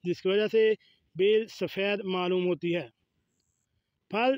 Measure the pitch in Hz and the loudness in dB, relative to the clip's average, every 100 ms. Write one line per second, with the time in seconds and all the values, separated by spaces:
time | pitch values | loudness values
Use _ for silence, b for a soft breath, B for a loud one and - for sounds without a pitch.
0 | 175 170 190 202 214 220 220 214 b b | -6 -4 0 0 2 2 2 2 b b
1 | _ 160 196 214 220 - 180 185 202 202 | _ 0 2 2 0 -6 -6 -2 -2 -2
2 | 196 185 180 185 180 160 170 170 131 _ | -4 -2 0 0 0 -2 -2 -4 -4 _
3 | _ _ _ _ _ _ _ _ _ _ | _ _ _ _ _ _ _ _ _ _
4 | - 202 254 | -8 -2 0